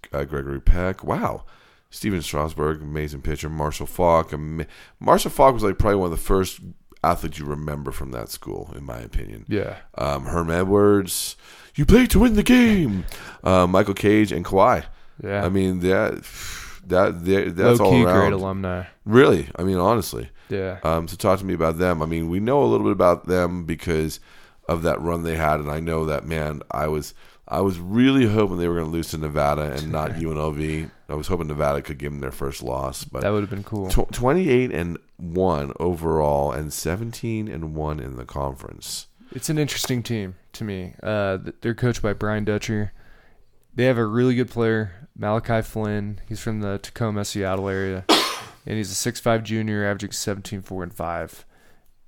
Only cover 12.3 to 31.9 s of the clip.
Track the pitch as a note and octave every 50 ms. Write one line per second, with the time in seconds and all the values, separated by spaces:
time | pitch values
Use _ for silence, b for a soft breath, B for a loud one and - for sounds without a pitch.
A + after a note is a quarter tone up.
12.3 | A3 G#3 - - B3 B3+ A#3+ A3+ G#3+ F#3+ D#3 A2+ G2 F#2 D#2+ B B B B B
13.3 | B B B F2+ F#2 F#2 F2+ F2+ F#2+ F#2 G#2+ G2 G2 - - G2+ G#2+ G#2+ G#2+ F#2
14.3 | - E2+ F2 - F#2+ F#2+ G#2 B2+ A2+ D#2+ - - b b b b b b G#2+ G2
15.3 | G2 G2+ - F2+ G2 G2 F#2+ F#2 F#2 F2+ F2 F#2 F#2+ G2+ A2 - - - - B
16.3 | B B B B B B B B B B B - F2+ F2+ G2+ G#2+ F2 E2+ E2+ F#2
17.3 | F#2+ G2 F2+ F#2+ F2 F2 G2 A#2 A#2+ A2+ G#2 G2 - B2 G2+ F2+ F#2 F#2+ F2+ -
18.3 | G2 F#2+ F#2+ F#2+ F#2+ F#2+ F#2+ F#2 F2+ F2+ F#2 - - _ - G#2 A2 B2+ D3 D3
19.3 | G#2+ D#2 C2+ C#2+ - - F2+ F#2+ F#2+ F2+ F2 G#2 A#2+ A2 - - - A1+ A#1+ -
20.3 | - b b b G2+ G2 F#2+ F#2 F#2 - - D#2+ E2 E2 E2 E2 F2+ - - -
21.3 | F#2+ F#2 F#2+ F#2 F2+ E2 D#2+ E2 E2 E2 F2+ F2+ F2 D#2 D#2 D#2+ E2 E2 E2 E2
22.3 | F2 G2 G#2+ A#2+ C#3 C#3+ C3+ A#2 A2+ A2 G#2 G#2 G2+ F#2 F2+ F2+ F2 E2+ - -
23.3 | - F2+ F2 F2 F2+ F2+ E2+ D#2+ E2 D#2 - F2+ D#2+ D#2 D#2 D#2 - - b b
24.3 | b b b b b b b - E2+ E2+ E2 E2 D2 - D2+ E2 E2+ E2+ E2 E2
25.3 | D#2+ D#2+ D#2+ D2+ D2+ D2+ D2 D2 D2+ D#2+ E2 E2 D#2+ D#2+ D#2 D#2 D2 C2+ - D#2+
26.3 | E2 D#2+ D2+ D2+ D2+ C#2+ - - - C#2 D2+ D#2 D#2 D2+ D2+ - - b b b
27.3 | b b b - - E2+ G2 G2 F2+ E2+ E2+ F#2 G#2 A#2+ B2+ C3+ C3+ C3+ B2 G#2+
28.3 | G#2+ A2 G#2 F#2 F2+ F2 F2 E2+ E2+ E2+ D#2+ D#2 E2 E2 D#2 - - D#2 D#2 D2+
29.3 | D2 D2+ D2 D2 D2 D2+ D2+ D2+ C2+ C#2+ D2+ D#2 D#2 D#2 D#2 - - D#2+ E2 D#2+
30.3 | D#2 D2+ D2+ D#2 D2 D2 D2+ D#2 D#2 D#2 D#2+ - - _ _ - D2 D2+ D2+ -
31.3 | F#2 E2+ E2 D2+ D2+ D2 D2 C#2+ C#2+ C#2+ C#2 -